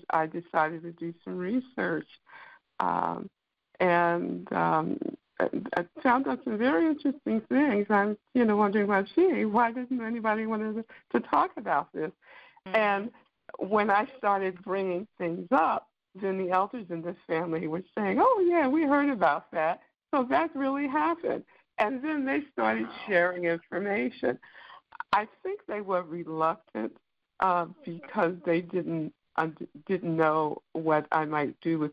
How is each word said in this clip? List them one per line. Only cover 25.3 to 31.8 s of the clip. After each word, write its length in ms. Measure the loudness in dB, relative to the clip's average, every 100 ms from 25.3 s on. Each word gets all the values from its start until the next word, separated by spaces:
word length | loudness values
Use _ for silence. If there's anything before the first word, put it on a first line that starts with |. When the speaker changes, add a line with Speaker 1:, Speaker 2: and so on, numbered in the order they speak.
| _
Speaker 1:
think 160 | -8 -8 -6
they 140 | -6
were 220 | -2 -2
reluctant, 920 | -2 -8 -6 0 0 0 _ -8 -8 -10 _ _ _ 0
uh, 240 | 2 2 -2 -8
because 520 | -12 -12 -6 0 0 0 0
they 160 | 0
didn't, 520 | 0 -4 -2 -4 -6 -10 _ -4
uh, 120 | -4 -4 -16 -12 -4
didn't 300 | -4 -2 2
know 460 | 2 2 0 -4 _
what 340 | -4 2 2 2
I 140 | 0 0
might 340 | 0 -2 -4
do 180 | -2
with 140 | 0